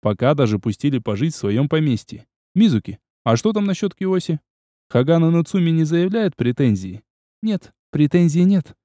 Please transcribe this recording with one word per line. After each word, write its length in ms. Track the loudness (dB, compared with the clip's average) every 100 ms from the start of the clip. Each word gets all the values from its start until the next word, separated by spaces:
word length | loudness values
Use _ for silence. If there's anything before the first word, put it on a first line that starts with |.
Пока 340 | -4 -2 0
даже 260 | 2 0 0
пустили 380 | -2 -4 -2 -2
пожить 360 | -4 -4 -4
в 40 | -4
своём 300 | -4 -2 0
поместье. 560 | 0 0 -2 -6 -20 -20 _ _
"Мизуки, 460 | 2 2 2 -2 -16 _ _
а 120 | -2 0
что 160 | 0
там 120 | -2
насчёт 280 | -2 -2 -6 -6
Киоси?" 420 | -4 -4 -4 -6 _ _ _ _ _
"Хагана 420 | -2 2 2 4
Нацуми 380 | 2 0 0 0
не 120 | 0
заявляет 540 | 0 0 0 -2 -4 -2
претензий?" 640 | -4 0 0 0 -4 -14 _ _ _ _
"Нет, 300 | -4 -4 -8 _ _
претензий 540 | 0 2 4 2 4
нет. 320 | 2 2 -2 -14